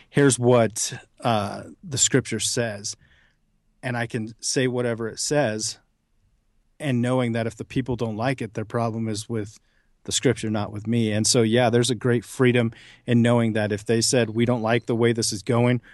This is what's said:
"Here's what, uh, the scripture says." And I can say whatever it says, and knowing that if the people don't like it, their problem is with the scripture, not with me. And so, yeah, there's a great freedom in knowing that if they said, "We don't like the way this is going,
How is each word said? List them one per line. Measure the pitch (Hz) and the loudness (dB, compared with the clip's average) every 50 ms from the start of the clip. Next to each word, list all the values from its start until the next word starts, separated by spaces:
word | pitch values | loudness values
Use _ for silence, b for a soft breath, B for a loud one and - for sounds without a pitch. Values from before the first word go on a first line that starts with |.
| B B | B B
"Here's | - 147 143 139 120 - | 2 4 4 4 4 4
what, | 120 120 123 120 113 107 110 - - - 123 - - _ _ _ | 4 4 6 6 4 2 0 -4 -8 -8 -8 -12 -18 _ _ _
uh, | - 123 113 107 101 101 - 104 - - - _ - | -2 0 0 0 0 -4 -6 -10 -14 -16 -20 _ -14
the | 175 131 120 | -8 -2 0
scripture | - - - 131 120 - 113 107 | 0 2 2 2 0 0 -6 -4
says." | - - - 127 120 113 104 101 104 - - b b b b b b b b b b _ _ _ _ _ _ _ - | -4 -4 -2 -2 -4 -4 -6 -8 -10 -12 -12 b b b b b b b b b b _ _ _ _ _ _ _ -8
And | 127 120 120 | -6 -4 -4
I | 117 | -4
can | 113 - 117 107 113 113 _ | -4 -4 -6 -6 -6 -10 _
say | - - - 143 127 | -8 -4 -2 0 0
whatever | 127 120 123 123 120 117 110 113 110 | 0 0 -2 -2 -2 -4 -4 -6 -8
it | 98 - | -8 -8
says, | - - 151 147 139 110 107 107 110 - - - _ _ _ _ _ _ _ _ _ _ _ _ _ _ _ _ _ _ _ - | -4 -2 0 0 0 0 -2 -4 -6 -8 -10 -12 _ _ _ _ _ _ _ _ _ _ _ _ _ _ _ _ _ _ _ -8
and | 156 143 123 120 120 | -4 -2 0 0 0
knowing | 123 127 131 123 120 113 | 0 0 0 0 0 -2
that | 117 113 | -2 -4
if | 113 - | -4 -6
the | - - | -10 -14
people | - - 139 123 - 123 | -6 -6 -6 -4 -4 -4
don't | 110 123 113 107 | -4 -4 -6 -4
like | 104 113 135 135 - | -4 -2 -2 -2 -4
it, | 120 104 - | -6 -8 -8
their | 113 107 | -8 -8
problem | 104 - 120 117 117 110 113 113 110 | -6 -4 -4 -2 -2 -4 -4 -6 -6
is | 110 107 110 - | -6 -8 -8 -6
with | 117 110 101 107 - - _ _ _ _ _ _ _ _ - | -6 -6 -6 -8 -12 -20 _ _ _ _ _ _ _ _ -12
the | - - | -6 -6
scripture, | - - 135 117 - - 107 | 0 2 2 0 0 -2 -4
not | 107 107 104 98 107 | -4 -4 -4 -6 -8
with | 107 104 | -10 -6
me. | 107 117 120 113 107 104 | -2 0 0 0 0 0
And | 107 107 | 0 0
so, | - - 127 113 | 2 2 4 4
yeah, | 110 113 120 123 113 | 4 4 4 4 4
there's | 113 120 120 117 | 4 2 2 2
a | 127 | -2
great | 101 - 127 120 120 - | -2 0 0 0 0 -2
freedom | - - - 131 123 117 123 117 113 B B B B B B B | -6 -2 2 2 4 4 4 2 0 B B B B B B B
in | - 123 120 | 2 2 4
knowing | 117 120 120 120 117 113 107 | 4 6 4 4 2 2 0
that | 110 104 101 104 | 0 0 -2 -2
if | 101 - | -4 0
they | - 117 117 | 0 0 2
said, | 110 - 139 123 117 110 | 2 2 2 2 2 2
"We | 107 113 120 | 0 0 0
don't | 120 123 120 110 | 2 0 0 0
like | 107 120 117 - | 0 0 0 0
the | - 120 | 0 0
way | 113 117 117 117 | 2 2 2 2
this | 117 107 - 110 | 0 -2 -4 -4
is | 101 - | -6 -4
going, | - 123 117 123 123 127 120 b b | 0 2 2 4 2 2 0 b b